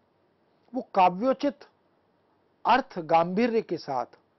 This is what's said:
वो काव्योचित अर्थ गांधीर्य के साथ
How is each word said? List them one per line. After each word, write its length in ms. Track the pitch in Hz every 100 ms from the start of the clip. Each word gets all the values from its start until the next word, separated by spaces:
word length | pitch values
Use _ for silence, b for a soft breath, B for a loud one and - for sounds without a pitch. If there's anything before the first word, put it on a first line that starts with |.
| _ _ _ _ _ _ _
वो 80 | 240 -
काव्योचित 720 | 196 180 180 254 262 285 - - _ _ _ _ _ _ _ _ _ -
अर्थ 340 | 254 262 185
गांधीर्य 600 | 156 165 170 185 247 220
के 160 | - 165
साथ 400 | - 127 117 _ _